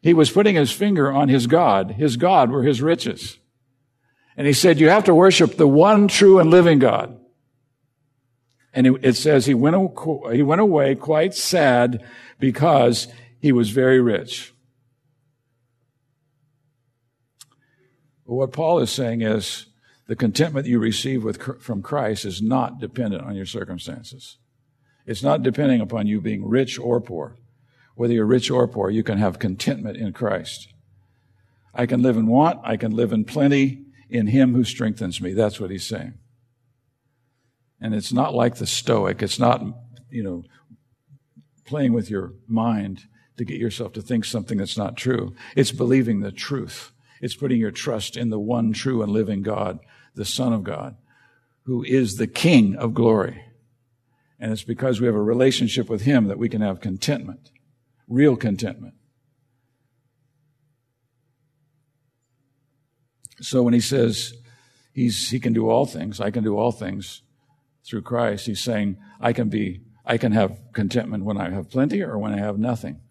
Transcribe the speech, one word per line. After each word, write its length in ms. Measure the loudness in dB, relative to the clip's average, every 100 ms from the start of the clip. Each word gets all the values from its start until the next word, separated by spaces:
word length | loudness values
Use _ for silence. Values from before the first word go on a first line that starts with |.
He 100 | 4
was 160 | 6 6
putting 260 | 4 4 4
his 160 | 0
finger 400 | 0 0 2 2
on 180 | 2 4
his 180 | 4 4
God. 440 | 4 4 2 0
His 240 | -2 -2 2
God 360 | 4 4 4
were 100 | 2
his 220 | 0 2
riches. 560 | 0 0 -2 -8 -12 -18 _ _ _ _ _ _ _ _ _ -4
And 80 | 2
he 80 |
said, 260 | 4 6 8
"You 100 | 8
have 160 | 8 6
to 100 | 8
worship 400 | 8 8 4 6
the 120 | 6
one 400 | 8 8 8 6
true 320 | 6 8 10
and 120 | 10
living 260 | 8 8 6
God." 400 | 6 2 -4 -12 _ _ _ _ _ _ _ _ _ _ _ _ _ _ _
And 120 | 2 4
it, 80 | 4
it 140 | 2 2
says 320 | 4 4 4
he 80 | 2
went, 200 | 4 2 0 -4 -6 -6 -2
he 100 | 0
went 180 | 2 4
away 320 | 4 4 2
quite 400 | 0 0 0 0
sad 720 | -2 -2 2 4 4 2 0 -10 -20 -20 _
because 680 | -2 2 2 4 4 2 -6 -16 -20 _
he 120 | 2
was 200 | 2 2
very 300 | 2 4 4
rich. 520 | 4 0 -4 -14 -14 _ _ _ _ _ _ _ _ _ _ _ _ _ _ _ _ _ _ _ _ _ _ _ _ _ _ _ _ _ -20 _ _ _ _ _ _ _ -10
But 80 | -4
what 180 | -4
Paul 260 | -2 0 2
is 120 | 0
saying 300 | -2 -4 -2
is 460 | -2 -2 -4 -12 -16 _ _ _ _
the 100 | -2
contentment 500 | -2 0 -2 -2 -2
you 120 | 0
receive 440 | 0 -4 -4 -4
with, 180 | -4 -8 -10 -14
from 200 | -10 -10
Christ 440 | -6 -4 -4 -4 -6
is 160 | -6
not 360 | 0 0 -2 -6
dependent 460 | -12 -6 -6 -6
on 120 | -8 -10
your 100 | -10
circumstances. 920 | -10 -10 -12 -12 -16 -18 -20 -20 -20 _ _ _ _ _ _ -12
It's 180 | -4
not 200 | -2 0
depending 360 | 0 0 0 0
upon 280 | -2 -4 -4
you 120 | -4
being 260 | -4 -6 -2
rich 320 | -2 -2 -4
or 220 | -4 -4
poor. 380 | -4 -12 -12 -16 _ _ _ _ _ -6
Whether 180 | -2
you're 120 | 0 2
rich 260 | 2 0
or 160 | 0 0
poor, 220 | -2 -2
you 120 | -2
can 160 | -2 0
have 220 | -2 -2
contentment 560 | -6 -4 -6 -6 -8 -8
in 160 | -10
Christ. 560 | -4 -4 -4 -8 -16 -20 _ _ _ _ _ _ _ _ _ _
"I 120 | -6 -4
can 160 | 0
live 160 | 0 2
in 100 | 2
want. 320 | 4 2 0
I 120 | -6 -6
can 160 | -4
live 220 | -2 -2
in 100 | -2
plenty 600 | -4 0 2 2 0 -2 -16 _ _
in 180 | -4 0
him 260 | 2 4
who 120 | 2 -2
strengthens 560 | -4 -6 -4 -8 -8
me." 100 | -6
That's 280 | -2 -2 -2
what 120 | -10
he's 140 | -10 -10
saying. 300 | -10 -12 -18 _ _ _ _ _ _ _ _ _ _ _ _ _ _ _ _
And 160 | -6 -6
it's 160 | -4
not 240 | -2 -2 0
like 200 | -2 -2
the 120 | -8
Stoic. 540 | -6 -2 0 0 -4
It's 180 | -6 -2
not, 240 | 0 0 -4 -12 -20 -20 _
you 120 | -10
know, 200 | -8 -10 -14 _ _ _ _ _ _ _ _ _ _ _ _
playing 280 | -2 0
with 160 | 0 -2
your 240 | -8 -8 -16 _
mind 600 | -2 -2 -2 -6 -12 _ _ _ -14
to 80 | -10
get 140 | -6
yourself 340 | -6 -6 -10
to 80 | -12
think 240 | -6 -6 -4
something 320 | -8 -6 -6
that's 200 | -6 -6
not 200 | -8 -6
true. 360 | -4 -4 -6 -14 -8 -2
It's 160 | -2
believing 480 | -2 0 0 0 -2
the 120 | -4
truth. 600 | -10 -10 -10 -10 -16 -20 _ _ _
It's 140 | -12 -8
putting 240 | -2 -2
your 120 | -2
trust 460 | -6 -8 -6 -8 -6
in 140 | -6
the 80 | -4
one 340 | -4 -2 -2
true 280 | -2 -4 -2
and 100 | -2
living 320 | -2 -2 -4
God, 360 | -4 -6 -6 -8 _ _ _ -12
the 100 | -10
Son 280 | -4 -2
of 100 | -2
God, 320 | -4 -10 -12 -16 _ _ _ _ _ _
who 200 | -8 -8
is 320 | -2 0 0 -4
the 120 | -8
King 480 | -2 4 4 4 0
of 180 | -4
glory. 480 | 0 2 2 0 -8 -20 _ _ _ _ _ _ _ _ _
And 120 | -8
it's 120 | -8
because 360 | -8 -6 -4 -2
we 80 | 0
have 80 | 0
a 60 |
relationship 680 | 0 2 2 2 -2 -2 -4
with 120 | -4
him 260 | 2 2 2
that 100 | -2
we 120 | -6
can 120 | -2
have 200 | -4 -4
contentment, 680 | -8 -6 -4 -6 -8 -18 _ _ _ _ _ _ _
real 280 | 2 2 2
contentment. 580 | -2 -4 -6 -10 -20 _ _ _ _ _ _ _ _ _ _ _ _ _ _ _ _ _ _ _ _ _ _ _ _ _ _ _ _ _ _ _ _ _ _ _ _ _ _ _ _ _ _ _ -20 _
So 220 | -4 0
when 100 | 2
he 60 | 2
says 540 | 0 0 0 -2 -10 -14 _ _ _ _ _
he's, 360 | -4 -4 -2 -6
he 100 | -4
can 140 | -2
do 160 | 0 2
all 160 | 0 0
things, 340 | -6 -12 -6
"I 100 | -6
can 140 | -4
do 140 | -4 -2
all 160 | -4
things 480 | -4 -10 -10 -14 -20 _ _ _ _ _ _ -14
through 160 | -12
Christ," 460 | -8 -4 -4 -4 -8
he's 140 | -8
saying, 360 | -6 -4 -4 -6 -16 _
"I 100 | -4
can 160 | -2 -2
be, 340 | -4 -6 -8 _ _ -6
I 120 | -2
can 160 | 0
have 260 | 2 0 -4 -14
contentment 500 | -6 -4 -4 -6 -8
when 140 | -6 -6
I 120 | -6
have 180 | -8 -6
plenty 320 | -2 -2 -2
or 160 | -6 -6
when 160 | -6
I 60 | -4
have 200 | -6 -4
nothing. 400 | -4 -4 -8 -16 _